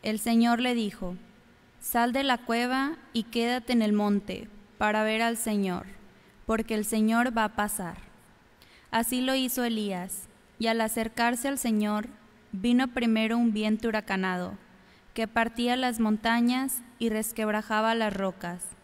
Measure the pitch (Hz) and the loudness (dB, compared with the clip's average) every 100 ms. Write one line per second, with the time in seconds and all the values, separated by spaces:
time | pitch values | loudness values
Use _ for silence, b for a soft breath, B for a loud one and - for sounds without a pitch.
0 | - 214 233 233 233 233 247 240 214 - | -2 -4 2 4 6 4 2 0 -2 -6
1 | 180 180 - - - - - - - 240 | -10 -10 -16 -20 -20 -20 -20 -12 -2 0
2 | 240 247 269 240 240 233 247 254 277 320 | 2 2 2 0 0 -2 0 0 -2 -4
3 | - 226 - 233 233 254 247 240 214 208 | -6 -6 -2 -2 0 -2 0 2 4 2
4 | 208 202 202 - - - - - 214 214 | 2 0 -2 -12 -12 -20 -20 -2 0 2
5 | 214 220 233 233 226 208 190 180 - - | 0 0 0 -2 -2 0 0 -4 -8 -18
6 | - B B B - 226 220 214 214 220 | -20 B B B -2 -2 0 -4 -2 2
7 | 214 226 247 226 214 214 208 - 180 - | 4 4 2 0 -2 0 -4 -4 -8 -10
8 | - - - _ _ _ B B B 226 | -18 -20 -20 _ _ _ B B B 0
9 | 233 254 254 262 254 247 240 226 208 185 | 0 0 2 2 0 0 0 0 -2 -4
10 | 185 - - - _ - 226 226 220 233 | -6 -12 -14 -20 _ -4 0 2 0 0
11 | 226 - 240 240 277 277 240 214 208 208 | -4 0 0 0 -2 -2 0 2 2 0
12 | 208 - - - - 190 220 247 262 247 | -4 -12 -20 -20 -12 -4 2 4 2 0
13 | 240 220 220 233 240 214 214 214 233 220 | 2 2 2 2 2 2 0 0 0 -2
14 | 208 190 190 180 180 196 - B B B | -2 -2 -2 -2 -6 -10 -18 B B B
15 | B - 220 233 226 233 240 247 254 226 | B -6 -2 0 -2 0 0 2 0 0
16 | 220 214 233 233 240 254 269 - - - | 0 2 2 2 4 2 -2 -4 -8 -4
17 | 233 214 214 - 214 214 214 214 220 226 | -2 0 -4 -2 -2 -2 0 0 2 2
18 | 214 196 190 185 175 175 - - | 0 0 -4 -4 -10 -10 -12 -14